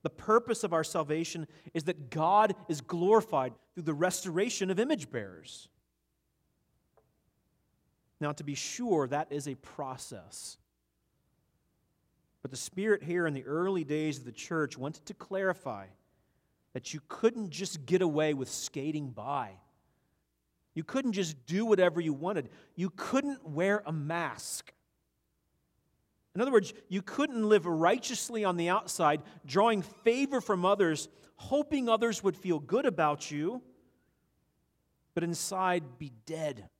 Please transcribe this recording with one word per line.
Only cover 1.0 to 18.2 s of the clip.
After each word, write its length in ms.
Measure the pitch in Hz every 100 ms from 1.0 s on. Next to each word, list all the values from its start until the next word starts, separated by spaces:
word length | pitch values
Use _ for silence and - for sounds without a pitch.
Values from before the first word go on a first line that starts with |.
| 147 156 165 165 156 - -
is 100 | 165
that 260 | 151 165 131
God 440 | 156 160 208 214 185 -
is 120 | 151
glorified 720 | - 175 180 220 220 151 131 - _
through 100 | -
the 100 | 156
restoration 760 | 147 180 - 190 165 233 - 190
of 80 | 190
image 320 | 254 277 131
bearers. 580 | 120 98 87 - - - _ _ _ _ _ _ _ _ _ _ _ _ _ _ _ _ _ _ _ _ _ _ _ _ _
Now, 120 | 147
to 120 | 147
be 100 | 147
sure, 520 | 139 - - 240 170 131
that 200 | 143 160
is 160 | 143 143
a 80 |
process. 1040 | 131 - - 135 127 - 107 82 - - - _ _ _ _ _ _ _ _ _ _ _ _ _ _ _ _ _ _
But 80 | 135
the 60 | 131
Spirit 460 | - 185 214 202
here 240 | 147 175 165
in 80 |
the 100 | 139
early 400 | 131 156 185 185
days 340 | 143 151 156 135
of 60 |
the 80 | 123
church 440 | 113 - 165 143 -
wanted 300 | 139 160 -
to 80 |
clarify 720 | 196 - 190 190 175 139 104 95 _ _ _ _ _ _ _ _
that 200 | 127 -
you 80 | 151 _
couldn't 420 | - 226 233 196
just 360 | 147 190 170 127
get 160 | 180
away 320 | 180 151